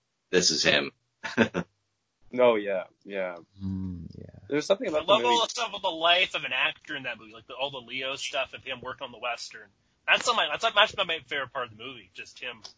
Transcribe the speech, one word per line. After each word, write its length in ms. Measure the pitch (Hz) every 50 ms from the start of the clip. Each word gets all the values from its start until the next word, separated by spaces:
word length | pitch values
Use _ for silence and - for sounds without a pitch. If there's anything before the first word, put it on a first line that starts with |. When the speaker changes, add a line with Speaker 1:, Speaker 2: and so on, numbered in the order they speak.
| _ _ _ _ _ _
Speaker 1:
this 200 | 92 90 87 -
is 120 | 78 71 -
him. 260 | 82 76 71 71 69 -
<laughs> 460 | _ _ _ _ _ - - - 117 113 - - 90 - - _ _ _ _ _ _ _ _ _ _ - -
Speaker 2:
No, 240 | 120 123 123 120 113
yeah, 260 | 107 101 101 98 92 85 - _ _ -
yeah. 320 | 98 101 98 92 90 87 85 80 _ _ 98 98
Speaker 3:
Mm, 420 | 95 95 95 95 92 90 85 82 - - -
yeah. 60 | - - - - - -
Speaker 2:
There's 180 | - 151 -
something 220 | - 196 - 262 190
Speaker 4:
I 20 |
Speaker 2:
about 160 | 156 156 160
Speaker 4:
love 140 | 185 202 226
Speaker 2:
the 80 | 240 240
movie. 80 | 233 233
Speaker 4:
all 40 | 220
the 60 | -
stuff 200 | - 247 233 -
with 100 | 196 196
the 60 | 196 190
life 460 | 165 160 165 170 175 180 185 - -
of 80 | 165
an 80 | 147 127
actor 440 | 127 131 147 156 151 - _ - -
in 80 | 139 131
that 120 | 123 113
movie, 160 | 107 110 107
like 140 | 110 113 107
the, 80 | - 127
all 160 | 127 135 143
the 80 | 139 127
Leo 380 | 117 117 127 131 131 135 139
stuff 360 | 135 - - - 139 127 - -
of 100 | 120 104
him 140 | 131 131 123
working 220 | 117 127 123 - 139
on 80 | 123
the 60 | 120 107
Western. 480 | 120 123 117 - - - - 110 107 98 _ _ _ _ _ _ _ 156
That's 160 | 180 208 -
some, 80 | 254 233 208 175 151
that's, 140 | 147 156 - 226 208
that's 220 | 208 214 208 -
my 240 | 208 185 175 165 160 135 -
favorite 240 | 151 143 135 127
part 140 | - 135 123 110
of 80 | 107 107
the 60 | 117
movie, 260 | 135 131 113 95 92
just 280 | - - 117 - - -
him 200 | 131 127 117 110 104 - -